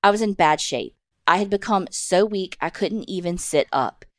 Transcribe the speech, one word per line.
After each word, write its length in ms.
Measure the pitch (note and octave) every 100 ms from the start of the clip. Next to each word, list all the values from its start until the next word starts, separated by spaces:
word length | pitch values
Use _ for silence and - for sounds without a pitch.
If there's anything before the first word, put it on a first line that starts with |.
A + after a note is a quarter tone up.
I 100 | G3+
was 100 | G#3
in 120 | A3
bad 280 | G3 D#3+ D3+
shape. 340 | - B2+ - _ _ _ -
I 100 | F3+
had 140 | G3+
become 360 | G3+ G#3+ G3+ F#3
so 340 | - - F3+ G#3+
weak 320 | G#3 F#3 -
I 120 | D#3+
couldn't 360 | - F#3+ G#3+ -
even 300 | F#3 F3 F3
sit 300 | - D3+ -
up. 320 | C3 A#2 - -